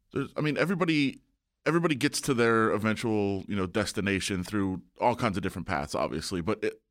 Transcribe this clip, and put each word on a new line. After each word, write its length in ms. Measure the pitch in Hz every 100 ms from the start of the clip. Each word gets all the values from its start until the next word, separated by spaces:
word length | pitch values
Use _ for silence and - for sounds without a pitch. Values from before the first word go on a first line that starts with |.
| _
There's, 180 | - 139 -
I 60 |
mean, 160 | 151 139
everybody, 640 | 151 190 175 156 139 - _ _ _ _ -
everybody 260 | 165 170
gets 280 | 135 143 -
to 120 | -
their 380 | 123 117 113 110
eventual, 720 | 98 107 107 120 107 101 98 -
you 80 | 101
know, 120 | 92
destination 760 | 98 101 - 98 98 - 95
through 380 | 90 107 95 92 - -
all 160 | 117 117
kinds 220 | 120 95
of 60 |
different 240 | 92 95 87
paths, 260 | 80 73
obviously. 480 | - 71 73 - 95
But 220 | 82 107
it, 180 | 110 - _